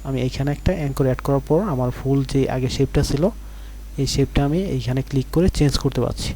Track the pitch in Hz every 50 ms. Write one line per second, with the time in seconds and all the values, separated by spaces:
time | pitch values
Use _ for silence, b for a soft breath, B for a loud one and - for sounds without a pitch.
0 | - 135 135 131 120 127 - - 139 143 147 - - - 185 180 151 139 135 -
1 | 139 131 127 - - - 139 139 135 - 151 165 208 220 151 123 127 123 123 -
2 | - 135 139 139 135 131 - 139 135 - - 131 127 127 - - 139 - - 147
3 | 139 - - 143 156 202 - - B B B B B B B B B B - -
4 | 139 131 - 139 139 - - - 143 143 151 175 196 190 151 131 113 117 127 135
5 | 131 - - 131 127 - - 160 175 190 - - 151 143 123 - - 139 - 135
6 | 120 - - - - - -